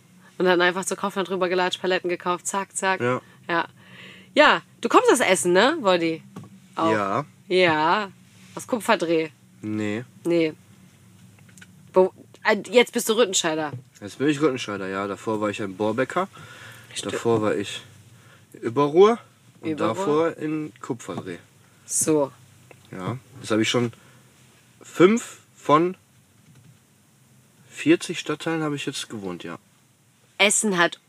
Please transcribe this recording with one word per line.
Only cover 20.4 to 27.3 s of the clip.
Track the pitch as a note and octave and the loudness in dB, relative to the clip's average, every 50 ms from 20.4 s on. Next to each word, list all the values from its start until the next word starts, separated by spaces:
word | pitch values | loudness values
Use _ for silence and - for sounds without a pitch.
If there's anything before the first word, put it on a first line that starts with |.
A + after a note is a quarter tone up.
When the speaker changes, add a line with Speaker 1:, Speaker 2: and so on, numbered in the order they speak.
| D3+ D#3 D#3 D#3 D3+ D3+ - - | -6 -6 -6 -6 -8 -10 -14 -12
Speaker 2:
Kupferdreh. | - - C3+ A2+ - - F2 E2 - F#2 E2+ - - _ _ _ _ _ _ _ _ | -10 -10 -10 -8 -10 -10 -10 -10 -10 -10 -12 -14 -16 _ _ _ _ _ _ _ _
Speaker 1:
So. | - - - - D#3+ D#3 D3+ C#3 C3 - - - - - - - - - - - - | -6 -4 -2 0 2 2 2 0 -2 -4 -12 -20 -20 -20 -20 -20 -20 -20 -20 -20 -16
Speaker 2:
Ja. | F#2+ F#2+ F#2 G2 A#2 C3 - - - - | -12 -8 -8 -6 -8 -8 -12 -18 -20 -16
Das | - - | -4 -2
habe | A2 A2 | 0 0
ich | A2 - | 2 2
schon | - B2 A#2+ A#2+ - - - - - - - _ _ _ _ _ _ _ _ _ _ _ | 0 0 0 -2 -4 -12 -20 -20 -20 -20 -20 _ _ _ _ _ _ _ _ _ _ _
fünf | - - - - E3 F#3+ A3 A#3 - - - - _ _ _ | -20 -6 4 4 6 6 6 2 -2 -8 -16 -20 _ _ _
von | - - - C#3+ D#3 E3+ F3+ F#3 - _ _ _ _ _ _ _ _ _ - - - - - - _ _ _ _ _ _ _ _ _ _ _ | -8 0 2 4 4 4 0 -4 -8 _ _ _ _ _ _ _ _ _ -20 -20 -20 -20 -20 -20 _ _ _ _ _ _ _ _ _ _ _